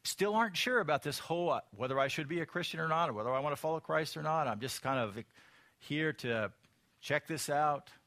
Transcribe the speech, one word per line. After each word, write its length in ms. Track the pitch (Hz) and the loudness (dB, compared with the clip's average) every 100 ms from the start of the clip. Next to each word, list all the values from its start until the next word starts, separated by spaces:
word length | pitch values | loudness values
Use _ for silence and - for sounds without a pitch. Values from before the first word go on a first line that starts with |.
still 300 | - - 202 | -6 0 2
aren't 220 | 214 226 165 | 2 2 0
sure 220 | - 247 | 2 2
about 240 | 156 143 | 4 2
this 160 | 147 131 | 0 -6
whole, 320 | - 170 175 | -2 0 2
uh, 100 | 123 - | 0 -2
whether 260 | 101 127 135 | -6 0 2
I 100 | 139 | 2
should 200 | 160 143 | 0 -2
be 120 | 170 | -4
a 60 | 156 | -2
Christian 340 | 175 170 160 | -4 -4 -4
or 60 | 160 | 0
not, 240 | 160 165 | 2 2
or 20 | |
whether 220 | 107 113 | 0 0
I 60 | 131 | 0
wanna 160 | 147 143 | 0 -2
follow 240 | 156 160 | -2 -2
Christ 360 | - 156 156 160 | 0 0 0 -4
or 60 | |
not. 240 | 151 160 139 | 0 0 0
I'm 140 | 104 | -2
just 220 | 127 - | -4 -4
kind 180 | 131 131 | -2 0
of 220 | 110 101 - - - - _ _ | 0 -4 -14 -20 -20 -20 _ _
here 340 | - 147 156 | -6 -2 0
to 400 | - 123 113 101 - _ _ _ _ | -2 -2 -2 -2 -6 _ _ _ _
check 260 | - 143 - | -2 -2 0
this 240 | 156 - | -6 0
out 400 | 143 151 143 - - | 2 2 0 -6 -20